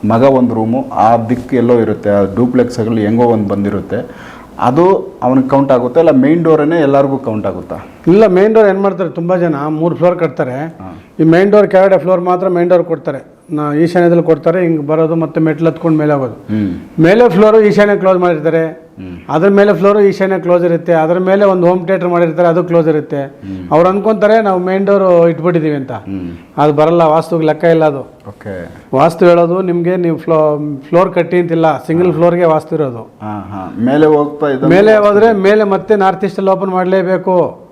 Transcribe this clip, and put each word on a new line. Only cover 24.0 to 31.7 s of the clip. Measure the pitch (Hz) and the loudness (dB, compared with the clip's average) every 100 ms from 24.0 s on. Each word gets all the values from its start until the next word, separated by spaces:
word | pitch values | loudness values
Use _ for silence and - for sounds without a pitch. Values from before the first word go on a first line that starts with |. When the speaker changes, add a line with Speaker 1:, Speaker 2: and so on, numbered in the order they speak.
| 208 214 208 226 | -2 0 2 2
Speaker 2:
ನಾವು | 208 185 | 2 -2
ಮೇನ್ | 180 190 196 | -2 -2 0
ಡೋರ್ | 202 190 175 170 | 2 4 4 2
ಇಟ್ಬಿಟ್ಟಿದೀವಿ | 156 170 170 156 147 | 0 -2 -2 -2 -4
ಅಂತ. | 123 | -8
Speaker 1:
ಹ್ಮ್. | 110 95 98 90 82 - - | -12 -10 -10 -10 -14 -14 -2
Speaker 2:
ಅದು | 151 | 0
ಬರಲ್ಲ, | 147 156 170 | 2 2 2
ವಾಸ್ತುಗೆ | 160 156 160 170 156 | 2 0 0 -2 -2
ಲೆಕ್ಕ | 151 | 0
ಇಲ್ಲ | 170 160 156 | 2 2 0
ಅದು. | 135 | -2
Speaker 1:
ಓಕೆ. | 123 - - - 107 95 82 - - 131 | -12 -20 -20 -16 -14 -12 -14 -18 -6 0
Speaker 2:
ವಾಸ್ತು | 160 170 175 | 0 2 4
ಹೇಳೋದು | 170 170 180 | 4 2 -2
ನಿಮ್ಗೆ | 185 175 170 180 | -2 -2 -2 -2
ನೀವು | 175 160 | -2 -4
ಫ್ಲೋ-, | 165 160 156 151 147 139 - | -2 0 0 -2 -6 -10 -2
ಫ್ಲೋರ್ | 170 185 | 0 0
ಕಟ್ಟಿ | 175 170 180 | -2 -2 -2
ಅಂತಿಲ್ಲ, | 170 165 160 | -2 0 0